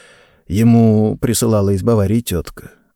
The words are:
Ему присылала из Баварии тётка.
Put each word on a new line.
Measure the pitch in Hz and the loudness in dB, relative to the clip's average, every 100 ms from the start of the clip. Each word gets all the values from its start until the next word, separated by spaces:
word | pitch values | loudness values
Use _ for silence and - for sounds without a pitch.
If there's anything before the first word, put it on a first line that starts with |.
| - _ _ _ - | -20 _ _ _ -8
Ему | 98 117 117 113 107 107 104 | 0 2 4 4 2 0 -4
присылала | - 110 113 107 98 | -4 -2 0 0 0
из | 98 | -2
Баварии | 107 113 98 117 | 0 0 0 -2
тётка. | - 87 - - - _ _ | -4 -6 -8 -14 -20 _ _